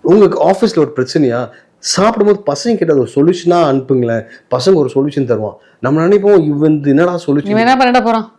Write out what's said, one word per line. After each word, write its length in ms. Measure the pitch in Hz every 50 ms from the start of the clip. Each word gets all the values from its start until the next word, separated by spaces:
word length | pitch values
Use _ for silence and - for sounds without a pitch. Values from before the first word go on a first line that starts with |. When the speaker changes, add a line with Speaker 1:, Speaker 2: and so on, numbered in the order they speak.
Speaker 1:
உங்களுக்கு 380 | - 117 180 214 202 175 160 - 147 170
ஆஃபீஸ்ல 300 | 196 190 240 214 - 170
ஒரு 140 | 147 127 -
பிரச்சனையா, 440 | - 127 - - 165 147 123 117 120 123 110 - - _ _ _ _
சாப்பிடும்போது 600 | - - - - 196 220 226 214 202 208 202 - - -
பசங்க 240 | 143 139 - 240 226
கிட்ட 180 | - 175 160 151
அது 80 | 135
ஒரு 100 | 123 - -
சொல்யூஷனா 440 | 143 143 170 175 - - 170 175 175 170
அனுப்புங்களேன், 640 | 143 135 135 127 - 135 127 120 117 117 113 - - - - _ _ -
பசங்க 180 | 127 123 190 190
ஒரு 160 | 160 143 123 -
சொல்யூஷன் 320 | 135 135 147 139 143 135
தருவான். 300 | 117 117 104 - 101 - - _ _ _ _
நம்ம 280 | - 131 143 160 165
நினைப்போம், 360 | 180 208 202 190 202 208 185 156
"இவன் 400 | 151 147 143 151 156 156 151 139
என்னடா 360 | 143 135 147 175 180 180 170 170
சொல்யூஷன்?" 220 | - 139 147 143
Speaker 2:
இவன் 200 | 202 208 220 226
என்ன 80 | 240 262
பண்ணிட 280 | 254 254 247 247 254 214
போறான்? 260 | 233 226 220 220 - _